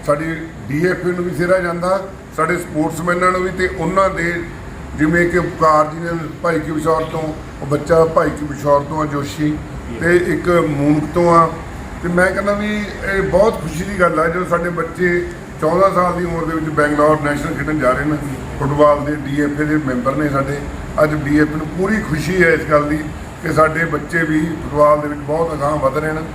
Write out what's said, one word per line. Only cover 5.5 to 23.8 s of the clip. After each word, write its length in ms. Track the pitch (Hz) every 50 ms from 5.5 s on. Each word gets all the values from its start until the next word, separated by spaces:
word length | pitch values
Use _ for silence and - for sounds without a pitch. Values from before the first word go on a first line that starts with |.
| 139 - 156 156 156 156 151
ਜੀ 140 | 151 156 165
ਨੇ 300 | 170 170 170 165 156 143 131 - 170
ਭਾਈ 160 | 170 165 156
ਕੀ 120 | 139 151
ਪਿਸ਼ੌਰ 320 | 156 151 151 165 160 165 160
ਤੋਂ, 300 | - - 160 160 156 147 - - - - -
ਉਹ 60 | 143
ਬੱਚਾ 380 | 135 143 143 147 165 170 160 160
ਭਾਈ 240 | 160 - 175 160 147
ਕੀ 160 | - - 151
ਪਿਸ਼ੌਰ 360 | 147 139 - - 147 143 143
ਤੋਂ 200 | 139 - 160 156
ਆ 40 | 156
ਜੋਸ਼ੀ, 520 | 143 143 143 135 - - 156 151 151 151 151 - - - - - - 120 117
ਤੇ 140 | 165 170 175
ਇੱਕ 340 | 175 175 175 160 - - 175 175 170 156 156
ਮੂਨਕ 340 | 147 139 143 147 151 156 147 - -
ਤੋਂ 220 | 180 175 170 170
ਆ। 140 | 165 165 160 160 - - - - - - - - - -
ਤੇ 60 | 175
ਮੈਂ 220 | 175 175 185 196
ਕਹਿੰਦਾ 220 | 190 196 196 202 202
ਵੀ 300 | 202 208 214 214 208 202 - - - - 196 196
ਇਹ 80 | 196
ਬਹੁਤ 400 | 170 151 151 180 208 226 226 -
ਖੁਸ਼ੀ 220 | 151 170 156 160 196
ਦੀ 160 | 196 208 185
ਗੱਲ 200 | 180 170 160 156
ਆ 80 | 160
ਜਦੋਂ 180 | 170 170 180 180
ਸਾਡੇ 240 | - 170 170 170 175
ਬੱਚੇ 580 | 170 165 165 165 - 170 180 180 175 175 175 - - - - - - -
ਚੌਦਾਂ 300 | 160 156 170 180 196 196 170
ਸਾਲ 220 | 180 180 180 170
ਦੀ 80 | 175 180
ਉਮਰ 200 | 170 165 165 160
ਦੇ 100 | 156 160
ਵਿੱਚ 100 | 160 156
ਬੈਂਗਲੌਰ 520 | 156 147 151 151 147 147 147 147 151 156 147
ਨੈਸ਼ਨਲ 320 | 143 147 143 143 143 165 151
ਖੇਡਣ 260 | 131 143 156 151 147
ਜਾ 120 | 127 127
ਰਹੇ 140 | 127 127 143
ਨੇ 120 | 151 151 143 143 143 131 - - - - -
ਫੁੱਟਬਾਲ 460 | 143 135 147 147 147 147 147 143 143
ਦੇ। 100 | 147 151
ਡੀ 260 | 147 131 135 139 147
ਐਫ 200 | 147 143 147 151
ਏ 40 | 151
ਦੇ 100 | 151 151
ਮੈਂਬਰ 400 | 151 143 135 127 123 120 135 139
ਨੇ 140 | 147 151 143
ਸਾਡੇ। 280 | 139 139 135 139 143 143 143 - - - - - - - 151
ਅੱਜ 100 | 151 151
ਡੀ 260 | 143 135 143 147 151
ਐਫ 80 | 151 151 151
ਏ 20 |
ਨੂੰ 120 | 156 151
ਪੂਰੀ 340 | 156 - 170 190 208 220 208
ਖੁਸ਼ੀ 420 | - 127 156 151 123 160 185 185 170
ਹੈ 60 | 165
ਇਸ 120 | 156 143 135 151
ਗੱਲ 180 | 156 147 147 147
ਦੀ 80 | 156 151 156 - - - - - - - -
ਕਿ 100 | 160 143
ਸਾਡੇ 320 | 147 156 156 147 160